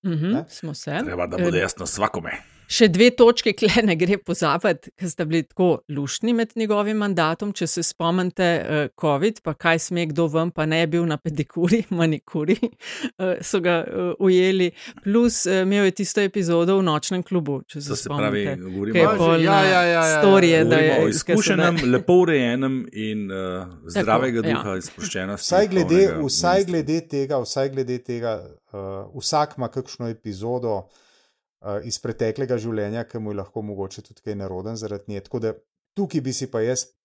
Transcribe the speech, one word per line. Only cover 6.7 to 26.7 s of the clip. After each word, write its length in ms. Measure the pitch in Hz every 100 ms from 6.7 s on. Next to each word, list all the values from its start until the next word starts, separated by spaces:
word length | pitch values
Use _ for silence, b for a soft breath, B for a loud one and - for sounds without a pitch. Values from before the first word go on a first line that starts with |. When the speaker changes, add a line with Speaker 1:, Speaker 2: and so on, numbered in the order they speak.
| 208 208 214
Speaker 1:
mandatom, 560 | 202 175 160 165 208
če 160 | 190 165
se 140 | -
spomnite, 640 | 170 - 170 180 180 -
eh, 440 | 180 165 - 151 143
covid, 480 | _ 160 139 202 220
pa 120 | -
kaj 260 | 147 170 165
sme 240 | - 175 165
kdo 220 | 151 165
ven, 240 | 160 170
pa 140 | 170 156
ne 120 | 160
je 100 | 165
bil 160 | 170
na 140 | 170 151
pedikuri, 640 | 165 147 143 - 175 226 -
<laughs> 40 |
manikuri, 640 | 175 165 151 - 165 151 220 226 _ B B 254
eh, 240 | - 185 -
so 200 | - 196
ga, 140 | 175 170
eh, 320 | - - 180 -
ujeli. 520 | 190 180 185 190 180 B B -
Plus, 420 | 196 220 240 -
eh, 180 | 180 185
imel 200 | 185 202
je 80 | 196
tisto 280 | 185 196 -
epizodo 560 | 196 202 170 170 170 196
v 60 |
Nočnem 400 | 185 151 - 185
klubu, 360 | 175 180 143 139
če 180 | - 151
se 80 | 143
Speaker 3:
To 60 | -
se 120 | -
pravi, 360 | 143 107 101 202
Speaker 1:
spomnite, 240 | - 92
Speaker 3:
govorimo 240 | 92 -
Speaker 1:
ko 60 | 180
je 60 | 165
Speaker 3:
o 80 | 208
Speaker 1:
pol 180 | 165 165
Speaker 4:
Ja, 140 | 170
Speaker 1:
na 100 | 196
Speaker 4:
ja, 180 | 190 185
ja, 220 | 175 170 160
ja. 160 | 156
Speaker 1:
story 240 | 196 196 175
je, 140 | 160
da 100 | 160
Speaker 3:
Govorimo 240 | 160 156
Speaker 1:
je, 40 | 160
Speaker 3:
o 60 |
Speaker 1:
ke 80 | 160
se 60 | 107
Speaker 3:
izkušenem, 580 | - 208 202 185 170 170
Speaker 1:
da 100 | 127
Speaker 3:
lepo 260 | 123 - 180
urejenem 640 | 175 147 120 123 135 131 -
in, 380 | 104 107 107 98
eh, 80 | 95 92 92
Speaker 1:
Tako, 280 | 90 90 85
Speaker 3:
zdravega 500 | 95 104 113 131 117
Speaker 1:
ja. 140 | 104
Speaker 3:
duha 220 | - 104 95
in 60 |
sproščenosti 600 | - - 202 95 95 101 -
Speaker 2:
Vsaj 220 | 180 208
glede, 200 | 185 143 175 196
Speaker 3:
polnega 180 | 160
Speaker 2:
vsaj 320 | 139 - 175 190
Speaker 3:
ministra. 160 | 190